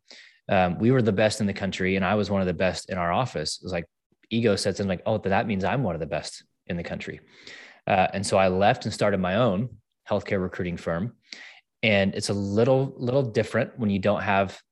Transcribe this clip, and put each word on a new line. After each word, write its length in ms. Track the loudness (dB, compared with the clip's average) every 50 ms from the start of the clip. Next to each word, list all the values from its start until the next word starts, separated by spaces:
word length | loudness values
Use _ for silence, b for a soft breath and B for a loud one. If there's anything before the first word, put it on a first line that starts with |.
| B B B B B B B B B 0
Um, 300 | 2 2 4 2 2 2
we 120 | 2 4
were 120 | 4 4 4
the 100 | 2 2
best 280 | 4 2 2 2 0
in 60 | -2
the 60 | -2 -2
country 440 | -2 -4 -4 -4 -2 0 0 0
and 80 | 0 2
I 100 | 2 2
was 160 | 0 0 0
one 100 | 0 0
of 60 | 0
the 80 | 0 0
best 340 | 0 0 0 0 -2 -8 -8
in 60 | -6
our 160 | -4 -2 0 0
office. 460 | 0 -2 -2 -4 -6 -6 -6 -8 -8
It 40 | -8
was 80 | -6 -6
like, 120 | -6 -6 -8 _ _ _ _ _ _ _ _
ego 260 | -2 0 2 2 2
sets 240 | 2 0 -2 -2 -2
in, 80 | -2 -2
like, 140 | -4 -4 -2
"Oh, 140 | -4 -4 -2
th-, 120 | -2 0
that 160 | 0 0 0
means 160 | 0 -2 -2 -2
I'm 180 | -2 -2 0 -2
one 120 | -2 -4
of 60 | -4
the 60 | -6
best 380 | -6 -6 -6 -6 -8 -14 -16 -20 _ _ _ _ -8
in 80 | -8
the 80 | -8 -6
country." 360 | -8 -10 -10 -10 -12 -12 -14 B B B B B B B B B B B B B
Uh, 200 | 0 2 4 4 2 0
and 100 | -2 -2
so 140 | 2 4 4
I 100 | 6 6
left 380 | 4 4 4 4 4 2 -2
and 80 | -6 -4
started 240 | 0 0 0 2 0
my 180 | 0 0 2
own 400 | 2 2 2 2 0 -2 -4 -8 -14 _ _ _ _ _ -4
healthcare 320 | -4 -4 -2 -2 -2 -2
recruiting 360 | -2 -4 -4 -6 -6 -6 -6
firm. 400 | -6 -4 -4 -2 -2 -4 -4 -6 _ B B B B B B B B B _ _ _ 2
And 320 | 4 4 4 4 2 0
it's 140 | -2 -4 -2
a 60 | -2
little, 580 | -2 -2 0 2 2 4 4 4 2 2 -2 -4 -6
little 240 | -4 0 0 0 0
different 560 | 2 0 -2 -2 0 -2 -2 -2 -2 -4 -2
when 100 | 0 0
you 100 | 0 2
don't 220 | 2 2 2 2 0
have 380 | 2 2 2 2 0 -4 -10 -18 _